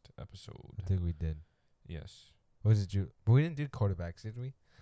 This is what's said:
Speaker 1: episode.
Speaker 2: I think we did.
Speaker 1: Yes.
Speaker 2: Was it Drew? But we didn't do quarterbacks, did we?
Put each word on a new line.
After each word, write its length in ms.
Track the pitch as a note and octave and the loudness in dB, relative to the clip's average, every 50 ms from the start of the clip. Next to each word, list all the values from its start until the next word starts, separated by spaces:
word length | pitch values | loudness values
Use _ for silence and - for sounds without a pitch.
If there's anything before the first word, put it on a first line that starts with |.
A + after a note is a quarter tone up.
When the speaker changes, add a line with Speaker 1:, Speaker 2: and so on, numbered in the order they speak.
| - - - - | -20 -20 -16 -14
Speaker 1:
episode. 540 | - - - F#2+ - - - - - - - - | -14 -14 -14 -14 -14 -14 -14 -16 -16 -14 -12 -6
Speaker 2:
I 40 | F2+ | -2
think 160 | F2+ F#2+ F#2 | 0 0 0
we 120 | F2 E2+ E2 | 0 -2 -2
did. 240 | D2+ E2 D#2+ D#2 D2+ D#2+ - _ _ _ _ _ _ - | -2 -4 -4 -4 -6 -10 -18 _ _ _ _ _ _ -16
Speaker 1:
Yes. 440 | - E2+ D#2 - - - - - - _ _ _ _ _ _ - | -12 -12 -12 -12 -14 -18 -20 -20 -20 _ _ _ _ _ _ 4
Speaker 2:
Was 200 | G#2+ A2 G#2 G2 | 6 6 6 4
it 60 | F2+ | 0
Drew? 180 | G2 G2 F#2+ - - _ _ | -2 -2 -2 -4 -8 _ _
But 60 | G#2 A#2+ | 6 6
we 80 | C#3 D#3 | 6 6
didn't 120 | E3+ D#3+ | 4 0
do 120 | C#3 D3 C#3 | -4 -4 -4
quarterbacks, 540 | - - A2 G2 F#2+ F2 F2 E2+ E2 - - | -2 0 0 0 0 -2 -4 -6 -8 -10 -12
did 120 | A2 G#2+ | -12 -10
we? 160 | A#2+ B2+ C3+ - _ _ _ _ - | -8 -10 -10 -12 _ _ _ _ -20